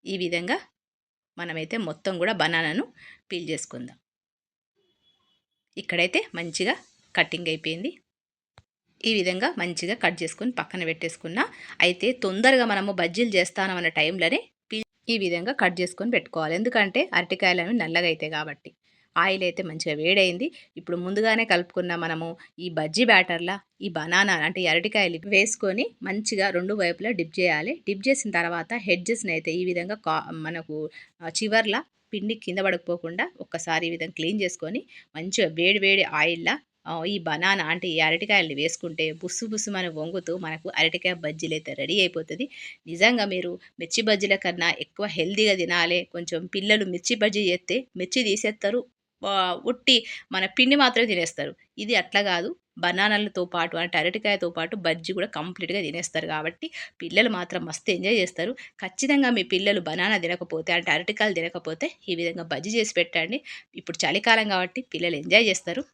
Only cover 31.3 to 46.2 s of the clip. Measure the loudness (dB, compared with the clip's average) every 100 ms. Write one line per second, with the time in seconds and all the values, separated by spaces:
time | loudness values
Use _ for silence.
31.3 | -4 2 2 2 -2 -6 _ _ -6 -6
32.3 | -6 -4 0 2 0 -2 -6 -4 -4 -6
33.3 | -6 -10 -8 0 0 0 -4 -6 -4 -2
34.3 | 0 -2 -4 -8 -8 -10 -20 _ -10 -4
35.3 | 0 0 4 4 4 4 4 2 2 2
36.3 | 2 -2 -2 _ _ -8 -4 -2 -2 -2
37.3 | 0 2 2 0 -2 0 2 2 2 2
38.3 | 2 2 0 -2 -2 -8 -2 -4 -4 -8
39.3 | -6 -6 -6 -4 -4 -4 -6 -6 -6 -4
40.3 | -6 -6 -8 -4 2 2 2 -2 -2 -6
41.3 | -6 -4 -4 -6 -6 -2 2 2 0 -8
42.3 | -8 -8 -10 -18 -18 -12 2 4 4 0
43.3 | -2 -4 -8 -16 -12 -4 0 2 2 2
44.3 | 0 0 0 0 0 -8 -6 -6 -2 -2
45.3 | 2 4 4 2 2 2 2 -2 -8